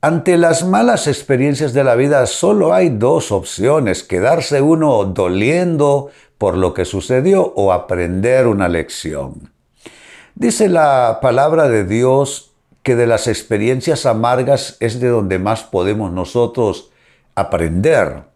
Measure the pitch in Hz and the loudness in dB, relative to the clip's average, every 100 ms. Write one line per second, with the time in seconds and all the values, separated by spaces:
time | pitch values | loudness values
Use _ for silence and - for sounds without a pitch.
0 | 147 165 - 175 170 160 180 196 240 220 | 0 0 2 2 4 2 0 2 2 0
1 | 151 135 - 135 139 139 147 127 135 117 | -2 -4 -2 0 0 0 -2 0 2 2
2 | 139 147 120 - 185 214 160 180 180 113 | 2 2 0 0 0 2 2 2 2 2
3 | 120 160 - 101 - - 107 151 123 90 | 2 0 0 -4 -4 -2 0 2 0 -4
4 | - 90 107 165 - 143 143 160 156 117 | -4 -2 0 0 0 0 2 2 2 0
5 | 98 92 92 92 110 165 180 165 143 143 | 0 -2 -2 0 0 0 0 0 2 0
6 | 139 - _ _ 101 90 90 80 87 98 | -2 -18 _ _ -2 0 -2 -2 -6 -6
7 | - 127 156 196 180 - 98 90 - 90 | -2 0 2 2 0 0 0 0 -2 -4
8 | 87 92 95 131 123 101 90 85 - - | -4 -2 0 2 2 0 0 -2 -4 -10
9 | - 73 69 - 73 _ _ _ - - | -10 -10 -10 -14 -20 _ _ _ -20 -20
10 | - - - - 240 226 214 175 151 135 | -20 -20 -20 -4 -2 0 2 4 4 4
11 | 120 113 131 120 147 160 147 113 95 110 | 2 0 0 2 2 2 2 2 0 0
12 | 123 135 139 - - _ _ _ - 120 | 2 2 0 -6 -16 _ _ _ -2 2
13 | 120 113 - 107 - 107 110 131 - 147 | 2 2 0 -4 -2 -2 0 -2 -2 -2
14 | 135 110 117 123 127 139 - - 117 117 | 0 0 0 0 0 0 -2 -6 -6 -2
15 | 123 117 98 92 98 110 - 98 92 107 | 0 0 0 -2 -2 -4 -4 -2 -2 -2
16 | 101 90 85 120 120 120 110 90 - _ | -4 -6 -4 -2 -2 0 -2 -2 -12 _
17 | _ _ _ - - 85 82 85 127 151 | _ _ _ -6 -4 -2 -2 0 2 2
18 | 85 65 69 | 0 -4 -18